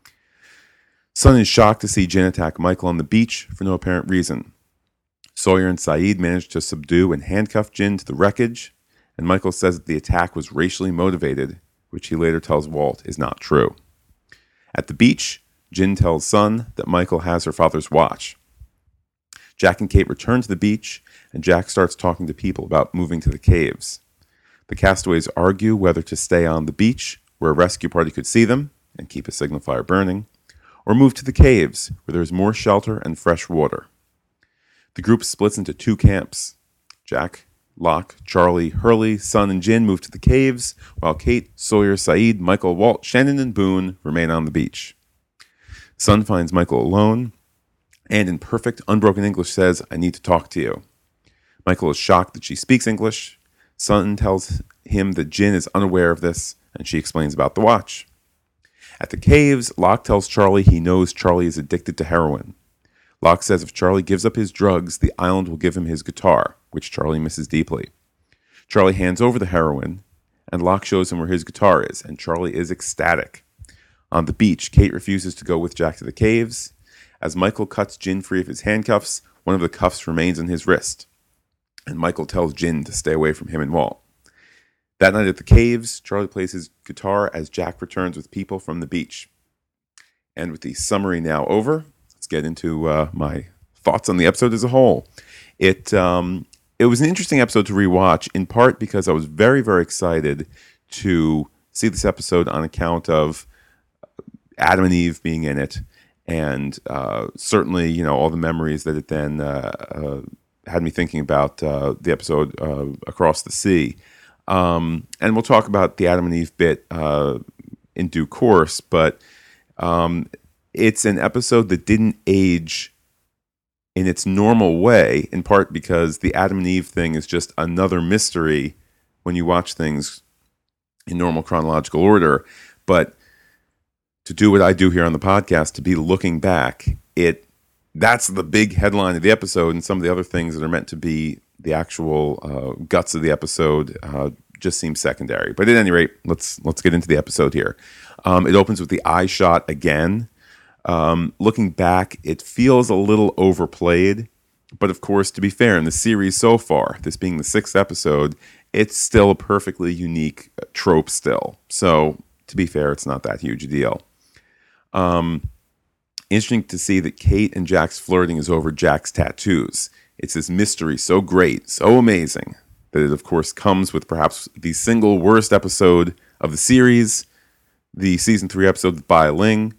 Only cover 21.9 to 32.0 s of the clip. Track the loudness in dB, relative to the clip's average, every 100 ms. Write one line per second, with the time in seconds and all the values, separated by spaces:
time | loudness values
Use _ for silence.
21.9 | 0 -4 -4 -6 -8 -8 -8 -2 0 0
22.9 | -2 -4 -4 -4 -2 0 0 0 -6 -12
23.9 | -16 _ _ _ _ _ _ -14 0 2
24.9 | 2 0 0 -2 0 0 2 0 2 2
25.9 | 0 -4 -8 0 2 2 0 -2 0 0
26.9 | 0 -8 -14 _ -4 0 2 2 0 -4
27.9 | -2 -2 -4 -2 2 4 2 -4 _ _
28.9 | -20 -16 -14 -12 -8 -6 -6 -6 -6 0
29.9 | 0 0 -4 -10 _ _ _ _ _ 0
30.9 | 6 4 4 0 6 6 6 2 -2 -12
31.9 | -12